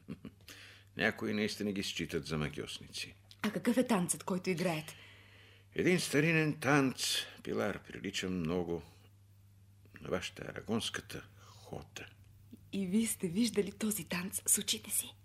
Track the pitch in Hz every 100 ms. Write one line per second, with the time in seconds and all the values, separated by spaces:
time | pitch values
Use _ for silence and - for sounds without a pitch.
0 | - - - - - - - - - -
1 | 107 - 110 104 107 - 104 98 92 -
2 | 80 82 71 78 73 78 - - - -
3 | - - - - 208 190 - 240 247 202
4 | 170 160 - 185 190 165 175 156 156 -
5 | - - - - - - - 80 127 180
6 | - 139 160 160 156 - 127 143 135 -
7 | - - - - - 107 107 92 - -
8 | 98 - 92 92 80 90 85 85 - -
9 | - - - - - - - - - -
10 | - 87 - - - - - 113 - -
11 | - - - - - - - - - -
12 | - - - - - - - 196 185 214
13 | 226 - 180 180 233 202 196 - 214 208
14 | - 175 185 - - - - 220 - -
15 | - -